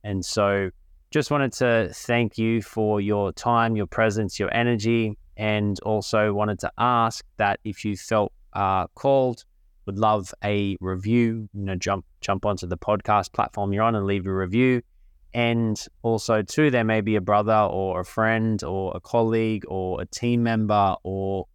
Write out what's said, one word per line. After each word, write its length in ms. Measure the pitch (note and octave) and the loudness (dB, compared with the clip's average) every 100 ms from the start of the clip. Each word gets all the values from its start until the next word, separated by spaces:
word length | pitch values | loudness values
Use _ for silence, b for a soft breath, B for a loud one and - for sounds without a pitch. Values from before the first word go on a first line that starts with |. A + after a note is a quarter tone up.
| G#2 | -4
And 200 | G2 F2+ | -4 -2
so 460 | - G2+ G2+ F#2+ - _ - _ | 0 2 2 0 -6 _ -20 _
just 180 | D3+ C#3+ | -2 0
wanted 240 | D3 C3+ | 0 0
to 360 | - B2 A#2 F#2+ | 0 2 4 2
thank 440 | - - A#2 A#2 - | -6 0 0 0 0
you 240 | A2+ A2+ | 0 0
for 380 | G#2 - G#2+ G#2 | -2 -2 0 0
your 320 | G2+ G#2 G2 | 0 0 0
time, 420 | - - A#2 A#2 A2 | -2 0 2 2 0
your 100 | G2 | -2
presence, 520 | - A2+ G#2 G#2 - | 0 0 2 -4 -2
your 140 | G2+ | -2
energy, 640 | A#2 A#2+ A#2 A2 A#2 A2 G#2 - - | 0 0 0 2 0 0 -4 -16 -6
and 440 | G#2+ G#2+ G#2 G2 | -2 0 0 -2
also 520 | - A2 F#2+ A2+ G#2+ | -2 -2 0 2 2
wanted 260 | G2+ G#2+ G2 | 2 -2 -2
to 120 | - - | -6 -2
ask 480 | B2 A#2+ A2+ - - - | 2 2 0 -2 -18 -2
that 220 | G2+ G2 | -2 -2
if 200 | A2 G2 | -6 -8
you 140 | G#2+ G2+ | -6 -6
felt, 340 | - A2 G2+ - - | 0 0 0 -4 -14
uh, 340 | - G2 F#2+ F2 - | -4 0 0 -2 -4
called, 480 | C#3 C#3 B2+ A#2 - _ _ _ - | 0 2 2 -2 -12 _ _ _ -10
would 120 | G2 | 0
love 360 | A2 G#2+ F#2 - | 2 2 -2 -8
a 340 | G#2 G#2 G2+ F#2+ | -2 0 -2 -4
review, 680 | F#2 F#2 G2 A#2+ A#2 A2+ G#2+ | -4 -4 0 2 2 0 -8
you 100 | G2+ G2 | -8 -6
know, 100 | F#2 | -4
jump, 300 | - G2 - _ | -2 -4 -6 _
jump 240 | - G2 G#2 | -4 -2 -2
onto 200 | G2 F2 | -4 -4
the 120 | F2 | -6
podcast 560 | - G#2+ - G#2 F#2 | -2 -2 2 0 0
platform 400 | - - - G2+ | -4 -4 -2 -4
you're 100 | G2+ | 0
on 120 | A2+ A2 | 2 2
and 100 | G2 | 0
leave 200 | G2+ F#2+ | -2 -2
a 60 | |
review. 480 | F#2+ F#2 G#2+ B2+ B2+ - _ - _ - | -2 0 2 2 2 -4 _ -20 _ -10
And 500 | A#2+ A#2 A#2 A2+ G#2 - _ | -2 0 0 0 -4 -8 _
also 380 | A#2 A2+ - A2 | -2 -2 0 0
too, 280 | G2+ - D3+ | 0 2 2
there 140 | B2 | 4
may 180 | A2 A2 | 2 0
be 140 | G#2 G#2+ | 2 0
a 60 | |
brother 320 | F#2 G#2 G#2+ | 2 2 4
or 460 | A2 G#2 F#2 F#2+ F2+ | 4 2 0 -2 -4
a 60 | F#2 | -4
friend 580 | - A2 A2+ A2+ G#2+ | 0 2 2 0 -2
or 300 | C#2+ F#2+ F#2+ - | -2 -4 -4 -6
a 40 | |
colleague 680 | - A#2+ A2+ A2+ A2+ A2 - | -2 0 2 2 0 -2 -4
or 340 | F#2+ F#2 F2+ | -6 -4 -4
a 40 | - | -6
team 380 | - A#2+ A#2+ | -4 0 2
member 520 | A#2 A2+ G#2+ G#2 G2 - | 2 2 2 4 4 0
or 440 | - F#2+ G2 G2 - | -4 -4 -4 -4 -8